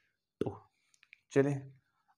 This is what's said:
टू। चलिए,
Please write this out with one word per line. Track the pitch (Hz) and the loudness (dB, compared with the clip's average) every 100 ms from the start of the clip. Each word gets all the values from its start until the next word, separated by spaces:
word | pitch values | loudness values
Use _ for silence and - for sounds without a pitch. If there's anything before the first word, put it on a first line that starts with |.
| _ _ _ - | _ _ _ -6
टू। | - - - _ _ _ - - _ | -6 -6 -14 _ _ _ -20 -20 _
चलिए, | 139 139 135 - - _ _ _ | 2 4 0 -6 -18 _ _ _